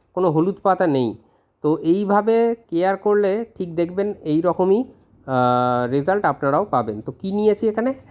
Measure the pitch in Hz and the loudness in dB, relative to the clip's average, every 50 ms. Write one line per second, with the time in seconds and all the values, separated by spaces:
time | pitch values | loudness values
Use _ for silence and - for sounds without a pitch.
0 | _ _ _ 180 185 180 147 160 165 190 185 - - 196 185 180 190 170 139 135 | _ _ _ -2 0 2 2 2 0 0 -2 -2 0 0 0 2 2 0 2 0
1 | 123 110 98 - _ _ _ _ _ _ _ _ - 147 156 147 147 160 170 196 | 0 -2 -4 -6 _ _ _ _ _ _ _ _ -2 -2 -2 0 0 0 0 0
2 | 208 190 202 208 202 220 226 226 233 233 233 233 _ _ 165 165 180 190 196 190 | 0 0 0 2 2 2 2 2 2 0 -2 -4 _ _ -4 -2 0 0 -2 -2
3 | - 208 208 208 208 190 190 220 233 226 _ - 190 175 160 165 170 170 180 190 | 0 0 2 2 2 2 0 -2 -4 -8 _ -10 -10 -6 -2 -2 -2 -2 -2 -4
4 | 202 208 202 - - 156 151 160 170 180 170 - 185 185 196 226 262 - - _ | -4 -4 -6 -6 -4 -2 0 0 0 0 0 0 2 2 2 2 0 -2 -10 _
5 | _ _ _ _ _ - 131 127 127 123 123 123 123 123 123 123 123 120 131 143 | _ _ _ _ _ -2 0 2 4 4 4 2 2 2 0 0 0 -2 -2 -2
6 | 139 175 190 208 202 156 139 - - 139 139 156 208 202 - 127 117 110 104 107 | 0 0 0 0 0 0 -2 0 0 0 0 0 0 0 0 -2 -2 -2 -6 -8
7 | 110 - 120 - - 190 196 208 208 214 208 208 - 220 208 226 226 262 269 - | -10 -12 -12 -8 -6 -4 -2 0 2 2 2 2 0 -2 -2 -2 -2 -2 -4 -6
8 | - - | -6 -2